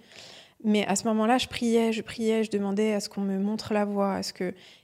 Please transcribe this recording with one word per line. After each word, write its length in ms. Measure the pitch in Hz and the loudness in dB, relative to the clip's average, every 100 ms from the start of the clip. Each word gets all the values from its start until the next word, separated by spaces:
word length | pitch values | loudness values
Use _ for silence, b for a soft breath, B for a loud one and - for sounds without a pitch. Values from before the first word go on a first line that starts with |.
| B B B B B B | B B B B B B
Mais 240 | 220 208 - | 2 2 4
à 100 | 190 | 2
ce 80 | 226 | 2
moment-là, 300 | 220 214 254 | 2 4 2
je 100 | - | 0
priais, 440 | - 233 226 226 | -2 2 4 2
je 100 | 220 | 0
priais, 420 | - - 220 220 | -6 -2 0 2
je 60 | 214 | 0
demandais 440 | 208 196 202 220 | -2 -2 0 0
à 60 | 208 | 0
ce 80 | - | -4
qu'on 120 | - | -4
me 160 | 196 196 | -2 0
montre 360 | 202 214 - | -2 -2 -2
la 100 | 214 | 0
voie, 300 | 208 202 196 | 0 0 0
à 80 | 190 | -2
ce 100 | 190 | -6
que, 220 | - 185 - B B | -6 -6 -6 B B